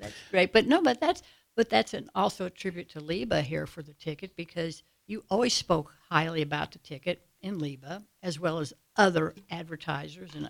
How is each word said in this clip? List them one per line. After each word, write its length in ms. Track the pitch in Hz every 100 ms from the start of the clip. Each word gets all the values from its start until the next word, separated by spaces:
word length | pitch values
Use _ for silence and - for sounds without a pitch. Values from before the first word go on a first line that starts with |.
that's 140 | - - -
great. 220 | 190 185
But 140 | 220 226
no, 140 | 330
but 180 | 311 240
that's, 220 | 320 370 - _ _ -
but 120 | 226
that's 260 | 220 220
an, 160 | 196 -
also 320 | 196 202 - 180
a 40 |
tribute 380 | - 190 175 165
to 100 | 156
Leba 420 | 151 180 240 160
here 240 | 135 156 147
for 160 | -
the 100 | 147
ticket, 400 | 147 160 147 190 -
because 460 | 165 175 165 151 - _ -
you 180 | 208 -
always 220 | 196 247
spoke 420 | - - 165 147 - -
highly 320 | 160 160 165
about 300 | 147 147 151
the 60 | -
ticket 480 | - 135 180 175 _ _
in 160 | 190 196
Leba, 420 | 147 131 135 190 208 _
as 160 | 185 151
well 200 | 175 160
as 120 | 147 - _ -
other 380 | 196 165 160 - -
advertisers 840 | 170 165 156 - 143 156 165 185
and 120 | 147